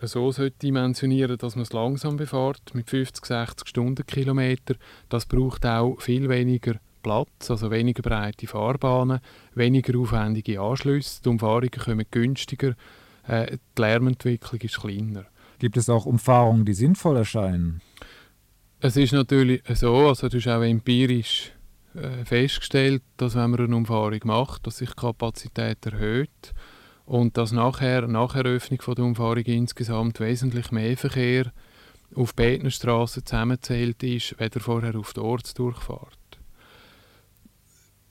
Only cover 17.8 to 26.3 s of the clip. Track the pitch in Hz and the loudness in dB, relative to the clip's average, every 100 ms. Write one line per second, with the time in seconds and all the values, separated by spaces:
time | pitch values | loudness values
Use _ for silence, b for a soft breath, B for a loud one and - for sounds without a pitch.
17.8 | B B B B B _ _ _ _ _ | B B B B B _ _ _ _ _
18.8 | 135 131 135 139 123 139 127 127 - 117 | 0 2 4 4 4 4 4 2 0 2
19.8 | 123 123 147 131 127 120 120 117 117 113 | 4 6 6 4 0 -2 0 2 2 2
20.8 | 123 123 131 123 110 - - - - _ | 2 2 4 2 0 -4 -6 -14 -20 _
21.8 | _ 170 147 127 120 120 135 - - 139 | _ -12 -8 -8 0 2 2 0 0 2
22.8 | 135 135 - - 123 120 120 120 120 117 | 4 2 -2 -4 -2 2 2 2 2 2
23.8 | 113 113 107 107 110 110 139 - - - | 2 0 0 -2 0 2 0 -4 -10 -8
24.8 | 123 - 120 113 117 - - - 113 110 | -10 -6 -6 -4 -4 -6 -10 -6 -4 -4
25.8 | 113 104 107 117 151 | -6 -2 0 0 -2